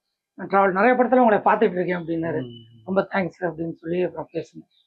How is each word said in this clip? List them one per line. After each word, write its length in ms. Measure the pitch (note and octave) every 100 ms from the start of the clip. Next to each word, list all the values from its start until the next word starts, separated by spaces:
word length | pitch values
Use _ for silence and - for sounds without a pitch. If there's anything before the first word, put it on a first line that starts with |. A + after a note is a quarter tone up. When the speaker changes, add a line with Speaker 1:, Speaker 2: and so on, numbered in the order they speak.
| _ _ _
Speaker 1:
நான் 120 | - C3+
டிராவல் 260 | G3 G3
நிறைய 220 | F#3 A#3
படத்துல 240 | B3 A#3+ B3+
உங்களை 200 | A#3 G3+
பார்த்துட்டு 340 | G#3 G#3 G#3+
இருக்கேன்" 260 | F3+ F3 F3+
அப்படின்னாரு. 440 | E3 E3 E3 D#3
Speaker 2:
ம். 420 | B2 A#2+ - -
Speaker 1:
"ரொம்ப 240 | - F#3+ G3
தேங்க்ஸ்" 300 | G3 E3+ -
அப்படின்னு 280 | F3+ D#3 E3
சொல்லி 300 | D3+ E3 F3
அப்புறம் 260 | F3 D#3+ D3+
பேசினேன். 380 | E3 D3+ E3 - _